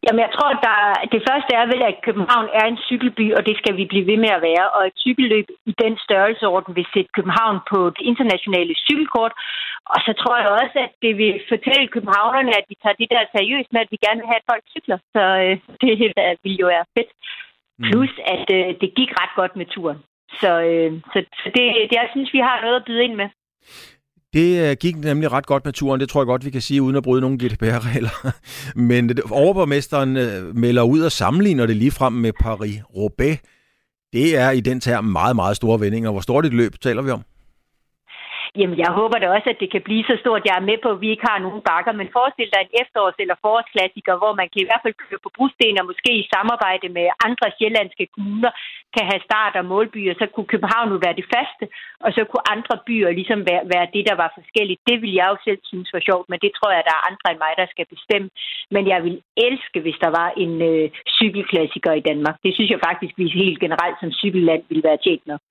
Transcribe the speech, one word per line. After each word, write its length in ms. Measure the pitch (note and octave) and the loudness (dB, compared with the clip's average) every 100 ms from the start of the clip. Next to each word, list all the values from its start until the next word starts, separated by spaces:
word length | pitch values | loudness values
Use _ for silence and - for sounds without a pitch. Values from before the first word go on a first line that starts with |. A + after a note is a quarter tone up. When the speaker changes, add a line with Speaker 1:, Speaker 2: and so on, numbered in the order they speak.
Speaker 1:
Jamen, 180 | - A3+ A#3 | 2 2 0
jeg 80 | - | 0
tror, 160 | D4 C4+ B3 | 0 2 2
der, 100 | G#3 G#3 G3 - | 2 2 2 0
det 80 | A3+ A3 | -2 0
første 220 | C#4 C4+ A#3+ | -2 0 0
er 40 | A#3 | 2
vel, 100 | B3+ A#3+ | 2 0
at 140 | F#3+ - | -2 -4
København 400 | G#3 F3+ A#3+ A3 A3 | -2 2 2 2 0
er 60 | A3 | 0
en 120 | A#3 - | -2 -4
cykelby, 380 | B3 B3+ A3 G#3+ - | -2 -2 0 2 2
og 40 | G#3+ | 2
det 80 | G#3 | 0
skal 120 | - F#3+ | 0 -2
vi 60 | F#3+ | 0
blive 160 | G3 F3+ | 0 2
ved 80 | A3 A3 | 2 4
med 60 | F#3 | 2
at 60 | E3 | 2
være. 160 | E3+ G3 G#3 | 2 2 2
Og 60 | F#3+ | 0
et 80 | - | -2
cykelløb 440 | - B3+ B3+ G#3+ G3+ - - | -2 0 2 2 0 -10 -8
i 20 | G3+ | 0
den 100 | A3 A3 - | 0 0 0
størrelseorden 680 | G3 G3+ A3+ G#3 F#3 F#3 F3 | 2 2 2 0 0 -2 -6
vil 100 | F3 | -2
sætte 220 | G#3 F#3 - | -2 -2 -2
København 400 | F#3 F#3 A3+ G3+ - | 0 0 2 -2 -2
på 80 | G3 F3 E3+ | 0 0 0
det 80 | - | -2
internationale 600 | A#3+ B3 F#3 - F#3 E3+ D#3 - | 0 2 0 0 0 0 -2 -2
cykelkort. 480 | C#4+ D4+ A#3+ A3+ - - - - - - | 0 0 0 -2 -4 -12 -10 -10 -12 -2
Og 60 | - - | -2 0
så 60 | G#3+ | -2
tror 160 | B3 A#3+ | 0 2
jeg 80 | G#3 G#3 | 2 2
også, 160 | B3+ C#4 B3+ | 0 -2 -4
at 80 | _ | _
det 100 | A#3 G#3 | -2 2
vil 120 | A3 G3 - | 2 0 -2
fortælle 420 | A3 B3+ C4+ C4+ A#3+ | -2 2 2 2 -2
københavnerne, 560 | G3+ G3 A3 C4 C4 G#3+ | 0 2 2 2 2 0
at 60 | G3 | -2
vi 40 | G3 | -4
tager 180 | G#3+ G3+ | -2 0
det 80 | A#3 | 2
der 100 | A#3+ G#3+ G#3+ | 2 2 0
seriøst 340 | G3+ C#4 C#4+ | 0 -2 -2
med, 80 | A#3 A3 | -2 -2
at 60 | |
vi 60 | G#3+ G#3 | -2 0
gerne 140 | A3+ | 0
vil 100 | A3+ | 0
have, 100 | A3+ | -2
at 60 | - | 0
folk 140 | A#3 _ | -4 _
cykler. 260 | - - F3+ _ A3 | -16 -6 -6 _ 2
Så, 80 | F#3+ F#3+ | 2 4
øh, 100 | F#3 F#3+ _ - | 2 0 _ -2
det, 100 | B3+ A3 A3+ G3 | 0 2 2 2
der 80 | F3+ E3+ | 0 -2
vil 120 | F#3+ F#3+ | -6 0
jo 60 | F3+ | 2
være 140 | F3 F3 - | 2 0 -4
fedt. 160 | A3+ _ - - - _ _ _ | -4 _ -18 -18 -18 _ _ _
Speaker 2:
Mm. 40 | A2+ | 0
Speaker 1:
Plus, 260 | A3 C4 - - | 2 2 -2 -4
at, 120 | F#3 - F#3+ | -4 0 0
øh, 100 | F#3 F3+ | 0 -2
det 80 | F3+ - | -2 0
gik 120 | B3+ - | -2 -2
ret 120 | F3+ - | -4 -2
godt 140 | F3+ G3 | -2 -4
med 80 | F3 - | -10 -6
turen. 240 | E3 D3 _ _ _ - | -6 -8 _ _ _ 0
Så, 100 | G3+ E3+ E3+ | 2 4 4
øh, 200 | E3 E3 D#3+ - | 2 2 -2 -4
så, 40 | G3 F#3 - | -4 -4 -10
så 60 | - A#3+ | -2 2
det, 80 | B3 A3+ G#3+ | 2 2 2
det, 60 | A#3 | 0
jeg 80 | A#3+ | 0
synes, 160 | C4+ C4 C4+ | -4 -2 0
vi 40 | B3 | 2
har 100 | A#3+ A3+ | 0 0
noget 120 | B3 | -2
at 80 | B3 | -2
byde 140 | A#3 B3 | -2 0
ind 80 | A3 | -2
med. 80 | G3+ _ _ _ _ - - _ _ _ _ | -8 _ _ _ _ -20 -20 _ _ _ _
Speaker 2:
Det, 360 | D3+ E3+ F3+ D#3+ | 2 2 4 2
øh, 60 | C#3 | 0
gik 140 | E3+ D#3+ | -2 -2
nemlig 360 | D3+ C#3+ D#3 | -2 0 0
ret 140 | B2+ C#3+ | -2 0
godt 200 | C#3 D3 | -2 -2
med 80 | |
turen. 280 | C3+ C#3 C3 | -4 0 0
Det 80 | C3+ | 0
tror 120 | D3 | 0
jeg 40 | B2+ | 2
godt, 200 | B2 C3+ | 0 -2
vi 40 | |
kan 120 | C3 | -6
sige, 200 | - C#3 | -2 0
uden 140 | C3 C#3 | 2 0
at 80 | |
bryde 180 | B2+ B2+ | 2 2
nogle 160 | C3 C3+ | 2 0
G 40 | |
D 160 | B2 A2 | -2 0
P 40 | |
R-regler. 520 | A2+ A#2+ A#2 A#2+ A2+ - C3+ - - | 0 0 -2 -2 -4 -4 -6 -8 -10
<laughs> 400 | - C3+ A#2+ A#2+ | -16 -10 0 4
Men 200 | A#2+ A#2+ | 4 4
det, 120 | A#2+ - | 0 -2
overborgmesteren, 840 | - D#3 F#3+ D#3+ C#3+ C3+ D3 C3+ C3 | 2 4 4 2 0 0 -2 0 0
øh, 380 | B2 G2 F#2 A2+ | -2 -4 -6 0
melder 280 | A#2+ B2 | 2 4
ud 180 | A#2 D#3 | 4 4
og 100 | D#3+ | 2
sammenligner 540 | - F#2 D3+ G#3 D3+ A#2 | 2 0 4 4 4 2
det 100 | G#2+ | 2
ligefrem 380 | B2 - C3 | 2 2 -2
med 180 | A#2+ A#2 G#2+ | 0 -2 0
Paris-Roubaix. 920 | A2+ G#2+ G#2+ G#2 G#2 F#2 G#2 - C3+ D#3 _ _ _ _ _ _ _ | -2 -2 -6 -8 -12 -4 -4 0 0 0 _ _ _ _ _ _ _
Det 240 | A2+ D3+ D3+ | 0 2 4
er 120 | B2+ | 2
i 80 | C3 | 2
den 200 | A2+ B2+ | 0 -2
term 240 | A#2+ A#2 | -2 -2
meget, 320 | A2 F2 G2 A#2+ | 0 0 2 2
meget 200 | F#2 G#2 | 0 0
store 240 | A2+ A2+ | 0 2
vendinger. 320 | G#2 A2+ A2+ | 0 -2 -2
Hvor 100 | G2+ | -4
stort 240 | F#2+ C3 D#3 | 0 2 2
et 80 | |
løb 200 | A#2+ A#2 - | 2 0 0
taler 200 | C3 A2+ | -2 -2
vi 80 | C3+ | -2
om? 140 | A#2 G#2+ _ _ _ _ _ _ _ _ - - - - G3+ | -6 -8 _ _ _ _ _ _ _ _ -20 -18 -14 -12 -2
Speaker 1:
Jamen, 180 | F#3 E3 E3+ | 0 2 0
jeg 60 | F3 | 2
håber 180 | A3+ A3+ | 0 0
da 80 | F#3+ G3 | 2 2
også, 140 | A3+ | 0
at 80 | A3+ | -4
det 60 | F#3 | -4
kan 140 | G3+ - | -4 -2
blive 140 | A3 A3 | -2 0
så 60 | A#3 | 0
stort. 240 | - A3 G#3 | 2 0 2
Jeg 60 | F#3 | 0
er 120 | F#3+ | 0
med 60 | A3 | 0
på, 60 | A#3 | 0
at 80 | G3 | -2
vi 60 | G#3+ | -2
ikke 180 | G#3+ B3 | 0 0
har 80 | G#3 F#3 | -2 -4
nogen 160 | G#3 G3+ | -4 -2
bakker, 220 | E3 F3+ G#3+ | 0 0 -4
men 140 | F#3+ B3 | -4 0
forestil 320 | C4 C#4 A3 | 0 -2 -2
dig 80 | G3 | 0
en 100 | F#3+ A3+ | 0 -2
efterårs- 400 | B3 - G3 - | -2 0 -2 -2
eller 200 | F#3+ F3 G#3+ | -4 -2 0
forårsklassiker, 680 | A3+ A#3 G#3+ F#3+ G#3 - F3+ | 0 0 -2 -2 -4 -4 0
hvor 120 | G#3+ G3+ | 0 0
man 80 | F#3 | -4
kan 120 | G#3 | -2
i 60 | F#3+ | 0
hvert 140 | A3+ | 0
fald 180 | A3+ G#3+ | -2 -8
køre 200 | - - - | -14 -14 -14
på 60 | - | -2
brosten, 420 | C4 - A3+ G3 | -2 2 0 2
og 40 | F#3 | -2
måske 200 | F3+ - A#3 | -4 0 0
i 80 | - G3 | 0 -2
samarbejde 520 | G#3 A#3 G3 F#3 F#3 F3 | 0 0 0 -2 -4 -2
med 80 | F3 - A3+ | -2 2 0
andre 200 | A#3+ A3 - | 0 -4 0
sjællandske 480 | G#3+ A3+ G3 - F3+ - | 0 0 -2 -6 -10 -6
kommuner 360 | G3+ G#3 A#3 - - - _ - | -6 -2 -2 -2 -18 -18 _ -4
kan 100 | F#3+ | -2
have 140 | G3 - | -4 0
start- 300 | G#3+ G#3+ G3 | 0 0 -2
og 40 | F3+ | -2
målbyer. 400 | F#3+ A3 A3+ G3 F3 | 0 0 -2 -4 -2
Så 40 | G#3 | -4
kunne 240 | - G3 | -4 -4
København 360 | A3 G3 A3+ A#3 | -2 0 0 0
jo 60 | F#3+ F3 | 0 0
være 140 | E3+ | -2
det 80 | F3+ | -2
faste, 320 | A#3+ - - G#3 - - - A3+ | -2 -2 -8 -14 -14 -20 -4 -2
og 40 | G#3 | 0
så 60 | G#3+ | 0
kunne 180 | B3 - G#3 | -2 -2 -4
andre 200 | A#3 G#3+ - | -2 -4 -2
byer 300 | A3+ F#3 F3 | 0 2 0
ligesom 200 | F#3 A3 F3+ | -2 -2 2
være, 140 | F3 F3+ | 0 0
være 140 | F3+ F3 G#3 | 0 0 0
det, 80 | G3+ | 0
der 60 | F#3 | 0
var 60 | E3 - | -2 -4
forskelligt. 460 | E3+ A3 G#3 F3+ - | -4 -2 -2 -2 0
Det 80 | A#3+ | 0
ville 160 | A3 F#3 | 0 0
jeg 80 | F#3 | 2
jo 60 | G3 - | 0 -2
selv 140 | G3 - | -4 -6
synes 180 | F3+ F3+ F3+ | -12 -8 -6
var 80 | F3 | 0
sjovt, 180 | F3+ F3+ | -2 -2
men 80 | F3 | -4
det 80 | G3+ | -2
tror 180 | - G#3 F3+ | 0 0 2
jeg, 80 | E3 | 2
der 80 | D#3+ | 0
er 120 | F3+ | -2
andre 180 | F#3+ F#3 | -2 -4
end 140 | D#3+ D#3 | -2 -2
mig, 80 | E3 | -2
der 60 | F3+ | -4
skal 140 | - E3+ | -4 -10
bestemme. 340 | - - G#3 G3 - - - - G3+ | -10 -2 -2 -2 -12 -12 -12 -4 0
Men 80 | G3 | 2
jeg 80 | F#3 E3+ | 2 0
vil 100 | F3+ _ - A#3+ | -6 _ 0 0
elske, 320 | C4+ - F#3 | 0 -6 -6
hvis 180 | D#3+ D3+ | -6 -2
der 80 | E3+ E3 | 0 0
var 100 | E3+ - | -2 -2
en, 100 | F3 E3 E3 | -4 0 0
øh, 160 | D#3+ D3+ - - - | 2 0 -4 -4 0
cykelklassiker 760 | A3 G3 G3 F#3 D#3 - F3 D#3 | 0 -2 -2 -2 -2 -2 -2 0
i 100 | D#3+ | 0
Danmark. 260 | D3 D3+ D#3 F#3+ | -2 -2 -2 -4
Det 60 | |
synes 180 | F#3 G#3 | 0 0
jeg 140 | G3+ E3+ | 0 0
faktisk, 240 | F3 F#3 - | -4 -8 -4
vi 60 | F3 E3 | -2 0
helt 180 | F#3+ D3+ | 0 0
generelt 340 | E3+ D#3+ F3 - | -2 0 -2 -4
som 120 | E3+ E3 | -8 -4
cykelland 400 | G3+ F#3 E3 D#3+ - | -2 2 2 2 0
ville 180 | D#3 D#3 | 0 2
være 140 | D3+ - | 2 2
tjent 220 | E3 - | -2 -4
med. 80 | D3 _ | -12 _